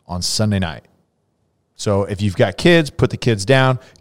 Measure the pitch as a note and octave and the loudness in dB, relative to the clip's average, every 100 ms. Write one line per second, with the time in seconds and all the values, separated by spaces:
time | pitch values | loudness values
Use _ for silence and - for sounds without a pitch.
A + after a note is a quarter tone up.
0 | - F2+ - - G#2+ G2 E2+ C2 _ _ | -12 -8 -6 -2 0 0 -4 -8 _ _
1 | _ _ _ _ _ _ _ - - G2 | _ _ _ _ _ _ _ -10 -2 -2
2 | G2+ G2 G#2 F2+ A2 - E3+ E3+ D3 - | -2 -2 -4 0 0 2 4 4 2 -2
3 | - - - G#2+ G2+ C3+ C3 B2+ - _ | -2 -2 -2 -2 2 2 2 0 -6 _